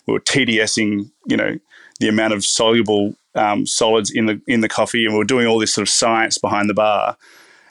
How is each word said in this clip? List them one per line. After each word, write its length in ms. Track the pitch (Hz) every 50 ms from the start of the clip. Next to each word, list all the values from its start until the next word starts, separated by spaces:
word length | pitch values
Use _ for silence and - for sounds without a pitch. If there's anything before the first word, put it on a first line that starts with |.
| _ -
we 60 | 110
were 60 | 101
T 260 | - - - 143 131
D 140 | 120 113 107
S 200 | 107 104 - 117
ing, 320 | 110 104 104 101 101 - _ _ _ -
you 100 | - 107
know, 220 | 107 - - - - _ - - - - - -
the 80 | - 107
amount 260 | 107 110 110 113 107
of 100 | 101 98
soluble, 720 | - - - 117 113 117 117 107 101 107 101 101 104 - - _ _ -
um, 320 | - 110 104 104 104 101 -
solids 420 | - - 120 110 113 113 101 95
in 160 | - 117 113
the, 160 | 113 107 101 - -
in 140 | 127 113
the 60 | 110 107
coffee, 380 | - - 104 - - 117 113
and 80 | 107 104
we 60 | 107
were 60 | 107
doing 200 | 101 135 123 117
all 140 | 113 110 110
this 120 | 107 101
sort 160 | - 113 101 -
of 20 |
science 500 | - - 123 117 117 113 110 - - -
behind 320 | - 98 101 104 101 104
the 20 | 98
bar. 440 | 104 107 107 104 101 104 104 104 - - - - - - - - _ _ _